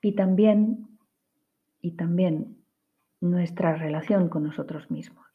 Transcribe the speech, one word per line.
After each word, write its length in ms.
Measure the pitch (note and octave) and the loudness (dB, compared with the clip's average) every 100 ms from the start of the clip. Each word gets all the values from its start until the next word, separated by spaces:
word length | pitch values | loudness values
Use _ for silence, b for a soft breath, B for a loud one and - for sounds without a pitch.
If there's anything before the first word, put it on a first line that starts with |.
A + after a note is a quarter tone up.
Y 120 | G#3 | -2
también, 840 | G3+ F#3+ F#3+ G#3+ G#3 G#3+ B3 - - _ _ _ _ _ _ _ _ | 0 2 6 6 6 2 -2 -8 -20 _ _ _ _ _ _ _ _
y 120 | F3 | -8
también 680 | E3+ E3+ F3 F#3 D#3 - - _ _ _ _ _ _ | -4 -2 2 2 0 -6 -12 _ _ _ _ _ _
nuestra 540 | F3 F3+ E3+ - F3 | -2 0 -2 0 0
relación 540 | D#3+ D#3+ D3+ - G3+ E3+ | 0 -4 -6 0 2 2
con 140 | E3 | 0
nosotros 480 | D3+ D3+ - D#3 - | -4 -6 -10 -10 -10
mismos 360 | D3+ - - _ | -10 -10 -20 _